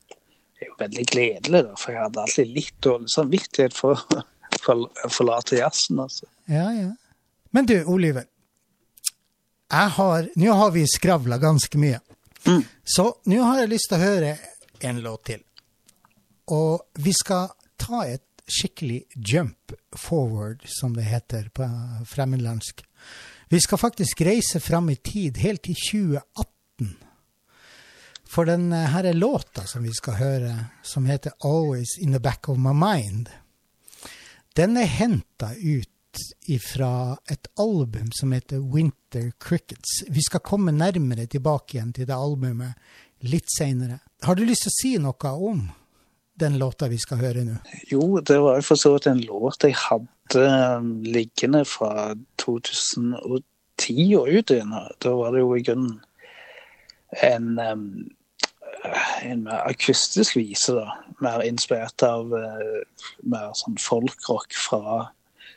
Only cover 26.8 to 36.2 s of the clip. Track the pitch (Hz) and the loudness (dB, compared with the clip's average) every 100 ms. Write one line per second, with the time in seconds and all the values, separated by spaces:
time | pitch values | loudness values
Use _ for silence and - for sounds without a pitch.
26.8 | 110 - - _ _ _ _ _ - - | -8 -8 -20 _ _ _ _ _ -20 -20
27.8 | - - - - - - 165 175 175 165 | -20 -20 -20 -20 -4 0 2 2 0 0
28.8 | 156 165 180 165 220 262 - - 95 120 | 0 0 2 2 2 0 -4 -12 -10 -6
29.8 | 117 113 - 107 135 135 120 117 113 - | -6 -6 -4 -2 0 -2 -4 -6 -10 -14
30.8 | - 147 131 139 147 - 143 160 151 127 | -8 -2 0 0 -4 -4 0 0 0 -2
31.8 | 120 - 165 135 127 117 - 131 131 143 | -4 -2 0 0 0 -2 -2 0 2 4
32.8 | 190 180 104 104 117 - _ _ _ _ | 4 2 -2 -6 -8 -12 _ _ _ _
33.8 | _ - - - - - _ - 185 240 | _ -20 -20 -20 -20 -20 _ 0 2 2
34.8 | 175 120 233 139 - - 107 220 165 143 | 0 2 2 0 -2 -10 -10 -4 -2 -2
35.8 | 107 _ _ - | -4 _ _ -16